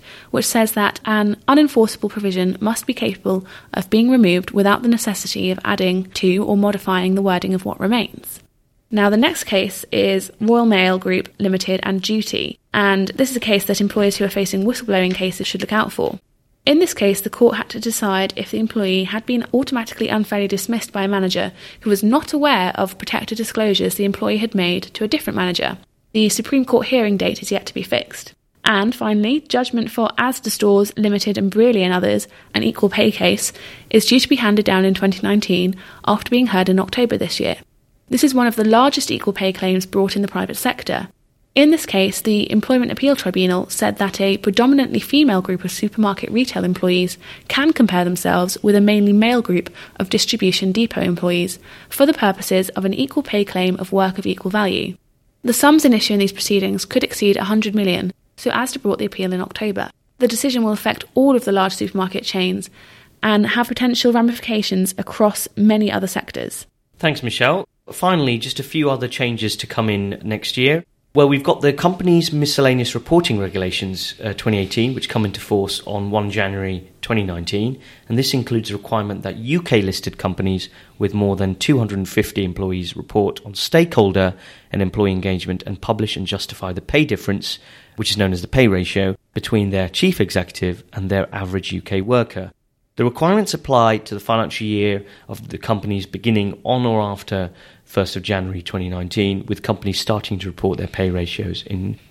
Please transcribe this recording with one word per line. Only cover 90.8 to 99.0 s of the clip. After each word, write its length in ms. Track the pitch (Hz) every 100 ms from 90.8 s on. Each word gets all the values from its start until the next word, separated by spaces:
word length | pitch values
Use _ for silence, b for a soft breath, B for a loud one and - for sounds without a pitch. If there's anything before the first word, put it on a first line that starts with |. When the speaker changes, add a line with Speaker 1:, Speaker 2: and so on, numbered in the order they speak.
| -
Speaker 2:
and 160 | - 95
their 180 | 98 - 101
average 380 | 95 95 92
U 80 | 92
K 180 | - 98
worker. 520 | 98 123 113 - 90 - _ _ _ -
The 80 | 120
requirements 480 | 120 160 202 214
apply 460 | 156 - 131 113 110
to 140 | -
the 60 | 101
financial 480 | - 113 110 - 110
year 360 | 104 104 98 98 B B
of 220 | 101 -
the 80 | 87
companies 480 | - 98 104 101 92
beginning 540 | 95 120 110 101 -
on 220 | - 127 123
or 160 | 110
after 480 | 104 98 - 98 90 b b b _
first 300 | - 95 101
of 80 |
January 380 | 87 101 92 92
twenty 280 | 87 98 90
nineteen, 560 | 90